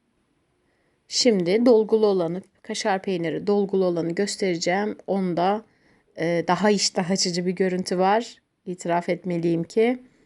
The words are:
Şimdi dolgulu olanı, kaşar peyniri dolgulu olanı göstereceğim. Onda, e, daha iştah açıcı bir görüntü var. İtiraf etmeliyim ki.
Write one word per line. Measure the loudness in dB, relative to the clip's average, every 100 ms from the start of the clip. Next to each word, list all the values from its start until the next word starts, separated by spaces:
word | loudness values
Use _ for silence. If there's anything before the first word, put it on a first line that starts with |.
| _ _ _ _ _ _ _ _ _ _ -8
Şimdi | 0 2 2 2 2 6
dolgulu | 4 4 2 4
olanı, | 2 0 -6 -12 _
kaşar | -10 -4 -2 -2
peyniri | -2 -4 -4 -4 0
dolgulu | 0 0 0 0
olanı | 0 -2 -2
göstereceğim. | -4 -4 -4 -2 -2 -2 -2 -6 -4
Onda, | -2 -2 0 0 0 -6 _ _ _ _ -4
e, | -2 0 0
daha | 2 2
iştah | 2 0 -2 -2
açıcı | -2 -2 -2 -2
bir |
görüntü | 0 0 -2 -2 0
var. | 2 2 -2 -12 _ _ -12
İtiraf | -8 -2 -2 -2
etmeliyim | -4 -4 -2 0 -2
ki. | -2 2 2 0 -8 _